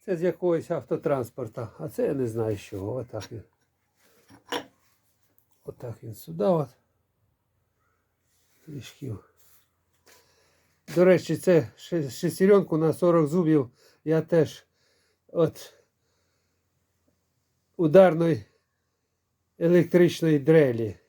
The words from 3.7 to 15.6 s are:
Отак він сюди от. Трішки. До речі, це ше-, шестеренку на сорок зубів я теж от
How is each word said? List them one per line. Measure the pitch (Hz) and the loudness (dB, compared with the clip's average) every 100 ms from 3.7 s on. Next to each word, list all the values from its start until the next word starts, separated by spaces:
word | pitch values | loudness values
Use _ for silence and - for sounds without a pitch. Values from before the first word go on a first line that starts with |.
| _ _ _ _ _ _ - _ - - _ _ _ _ _ _ _ _ _ | _ _ _ _ _ _ -20 _ -10 -10 _ _ _ _ _ _ _ _ _
Отак | - - 123 113 | -18 -16 -14 -14
він | 120 110 | -16 -18
сюди | - 165 | -16 -4
от. | 202 170 139 _ _ _ _ _ _ _ _ _ _ _ _ _ _ _ _ _ _ _ - | 0 0 -2 _ _ _ _ _ _ _ _ _ _ _ _ _ _ _ _ _ _ _ -18
Трішки. | 147 - - 131 107 _ _ _ _ _ _ _ _ _ _ _ _ _ _ _ _ - 165 | -16 -16 -16 -12 -12 _ _ _ _ _ _ _ _ _ _ _ _ _ _ _ _ -8 2
До | 185 | 4
речі, | 175 - 156 | 4 2 -4
це | - 170 117 _ | 2 2 2 _
ше-, | - 175 139 | -8 -6 -6
шестеренку | - 175 - 190 202 180 160 | -6 -6 0 4 4 2 -2
на | 160 | -2
сорок | - 175 170 147 | 0 2 2 2
зубів | 170 160 156 120 _ _ _ | 0 2 0 0 _ _ _
я | - 160 | -4 -2
теж | 160 170 151 - _ _ _ _ _ _ _ | 0 0 0 -4 _ _ _ _ _ _ _
от | - 156 - | -2 -2 -2